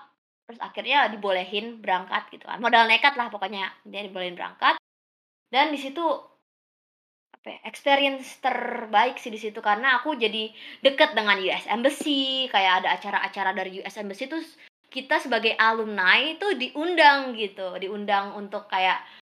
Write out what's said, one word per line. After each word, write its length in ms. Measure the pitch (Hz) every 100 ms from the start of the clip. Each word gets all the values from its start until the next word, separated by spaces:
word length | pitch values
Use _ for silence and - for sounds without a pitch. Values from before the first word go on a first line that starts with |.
| - _ _ _ -
Terus 160 | 233
akhirnya 480 | 190 - 220 277 226
dibolehin 720 | 214 202 185 185 208 233 226
berangkat 480 | 208 185 190 214 -
gitu 160 | - -
kan. 160 | -
Modal 240 | 233 233 226
nekat 320 | 226 285 277
lah 160 | 240
pokoknya. 400 | 208 196 202 190 -
Dia 240 | 214 196 208
dibolehin 320 | 190 180 175
berangkat. 400 | 180 190 269 320 - _ _ _ _ _ _
Dan 240 | 254 302
di 80 | 285
situ, 240 | 269 285 330 277 - _ _ _ _ _ _ _ _ _ _
apa 140 | - -
ya, 100 | - 220
experience 720 | - 285 277 277 269 262 -
terbaik 800 | 262 240 240 247 220 208 247 -
sih 160 | 247
di 80 | 214
situ 160 | 220 220 220
karena 320 | 208 269 254
aku 160 | 294
jadi 400 | 277 220 220 214 - - - 269
deket 320 | 277 294 220
dengan 240 | 208 196
U 80 | 185
S 160 | - -
Embassy, 800 | 214 262 285 311 277 269 262 254
kayak 320 | 214 190 185 156
ada 80 |
acara-acara 560 | 185 202 196 190 202 190 196
dari 240 | 190 185
U 20 |
S 140 | 196 214
Embassy 320 | 202 190 262
tuh 160 | 320 311 - - _ _
kita 240 | 262 269 302
sebagai 400 | 294 233 220 -
alumni 800 | 220 226 214 202 185 214 285 320
tuh 160 | 403
diundang 800 | 269 254 294 339 339 294 277 262
gitu, 400 | 220 202 196 185 180
diundang 560 | 190 208 208 196 202 208
untuk 320 | 202 202 -
kayak, 320 | 190 185 - - -